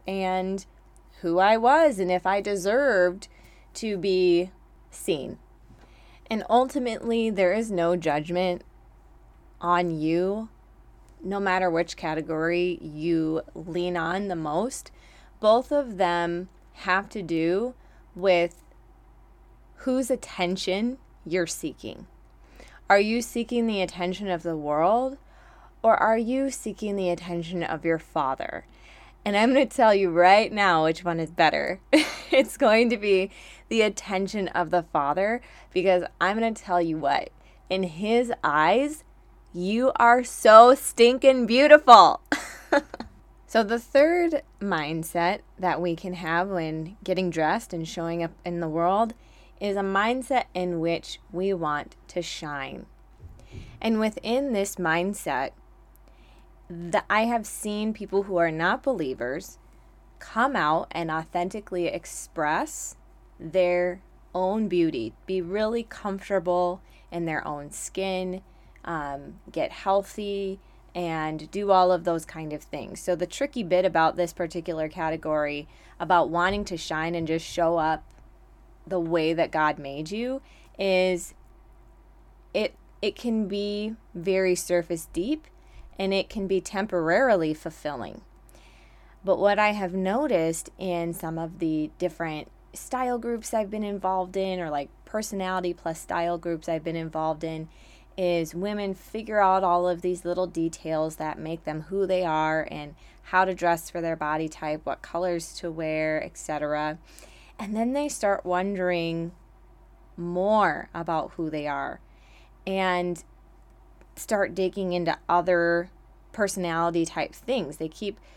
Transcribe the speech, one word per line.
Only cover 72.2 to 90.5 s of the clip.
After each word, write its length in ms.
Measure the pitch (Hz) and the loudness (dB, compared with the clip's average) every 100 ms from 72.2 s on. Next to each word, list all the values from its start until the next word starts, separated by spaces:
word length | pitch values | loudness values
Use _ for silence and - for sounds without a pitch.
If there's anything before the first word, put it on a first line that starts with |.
| - | -4
kind 280 | 160 156 | -12 -10
of 100 | 151 | -10
things. 360 | - 151 120 - | -10 -12 -10 -8
So 160 | - 175 | -4 -2
the 100 | 180 | -4
tricky 380 | - 277 247 | -4 -6 -4
bit 220 | 180 180 185 | 0 2 2
about 320 | 170 160 - | 4 2 2
this 160 | 175 | -4
particular 560 | - 170 175 165 160 156 | -4 -8 -6 -8 -6 -6
category, 800 | 175 160 160 160 151 147 147 147 - - - | -4 -4 -4 -2 -2 -2 -6 -12 -18 -20 -8
about 300 | 175 180 147 | 2 4 4
wanting 360 | 170 180 208 208 | 2 0 0 -6
to 120 | 170 | -8
shine 380 | - 156 165 170 | -6 -4 -4 -4
and 120 | 160 | -2
just 180 | 160 - | -4 -4
show 320 | - 165 170 | -2 0 2
up 260 | 156 156 - - - - - - - - - | 0 -2 -6 -20 -20 -20 -20 -20 -20 -20 -8
the 140 | 185 | -4
way 340 | 170 170 156 | -2 0 0
that 180 | 165 160 | 0 -2
God 260 | 160 156 147 | 0 0 -2
made 340 | 139 139 160 | -8 -10 -8
you, 300 | 208 247 269 - - - - | -6 -6 -8 -10 -20 -18 -6
is 560 | 196 185 185 180 - - - - - - - - - - - - - | 0 2 2 -2 -6 -18 -20 -20 -20 -20 -20 -20 -20 -20 -20 -20 -8
it, 220 | 185 214 - - - | -4 -4 -6 -20 -8
it 140 | 220 - | -6 -4
can 320 | 240 226 202 | -4 -2 -2
be 480 | 202 208 208 214 220 - | -4 -4 -4 -6 -10 -14
very 420 | 180 170 190 190 180 | -8 -2 0 2 0
surface 520 | - 175 170 170 - | 0 -2 -2 -6 -8
deep, 340 | - 202 311 - - - - - - | -6 -4 -6 -8 -20 -20 -20 -16 -6
and 160 | 196 | -2
it 160 | 196 180 | -2 -2
can 180 | 226 190 | -6 -2
be 120 | 190 | -2
temporarily 920 | - 202 208 180 160 180 262 202 160 | -2 -6 -4 -2 2 2 4 2 0
fulfilling. 680 | 156 160 - 147 139 95 - - - - - - - - - - - | -4 -8 -10 -10 -8 -10 -14 -20 -20 -20 -20 -20 -20 -20 -20 -20 -8
But 140 | 190 185 | -2 2
what 220 | 196 202 | 4 4
I 120 | 208 | 2
have 220 | 208 185 | 0 -4
noticed 800 | 185 185 220 302 196 160 | -2 -2 0 0 2 0